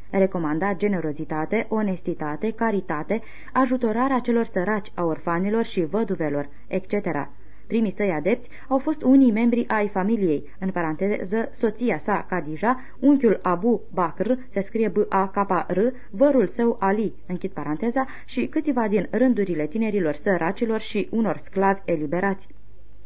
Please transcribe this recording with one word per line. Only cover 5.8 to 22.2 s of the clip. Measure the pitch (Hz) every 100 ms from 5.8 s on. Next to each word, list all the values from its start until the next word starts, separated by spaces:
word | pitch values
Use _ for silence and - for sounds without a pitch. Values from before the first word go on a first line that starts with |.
| 156
văduvelor, | 196 202 175 151 143 143 - -
etcetera. | 185 - 208 196 147 139 - - - -
Primii | 220 214
săi | 190 202
adepți | 156 156 240 - - -
au | 269
fost | 285 311
unii | 254 269 254
membri | 214 240 233 233
ai | 220 208
familiei, | 196 196 226 185 147 - -
în | 190
paranteză, | 185 165 156 196 208 185 220 -
soția | - 220 208 240 156
sa, | - 185 -
Khadija, | 180 147 156 214 262 - -
unchiul | 277 277 233 -
Abu | 180 175 226 233 -
Bakr, | - 170 - 196 254 -
se | 196
scrie | 196 226 214
B | 180 208
A | 190 196
K | - 196 180 -
R, | 180 240 254 -
vărul | 196 285 269 185
său, | - 233 -
Ali, | 190 208 202 - -
închid | 185 190
paranteza, | - 147 151 233 262 262 - -
și | 254 262
câțiva | 311 294 247 220
din | 202 175
rândurile | 226 262 208 190 156 151
tinerilor | 220 226 202 160
săracilor | 147 208 175 165 202 233 220
și | - 208 -
unor | 220 214 147
sclavi | - 190 196 196 -
eliberați. | 165 151 170